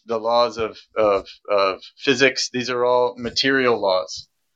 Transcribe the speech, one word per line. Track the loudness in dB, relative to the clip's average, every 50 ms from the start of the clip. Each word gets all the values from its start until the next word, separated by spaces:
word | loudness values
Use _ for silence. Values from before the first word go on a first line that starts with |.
| _
the | -6 -6 -4
laws | -2 0 2 2 2 2 0 -4
of, | -6 -6 -6 -12 -20 _ _ 0
of, | 2 2 2 0 -2 -6 -16 -18 _ -2
of | 0 2 2 0 0 -4 -10 -20 _ -6
physics, | -2 0 2 4 2 2 2 0 -6 -6 -6
these | -6 -6 -4
are | -2 -2 0
all | 2 2 2 0 0 -4 -6
material | -10 -6 -4 -2 0 0 2 2 2 2 2 2
laws. | 2 2 2 0 0 -4 -10 -14 -16 _ _ _ _ _ _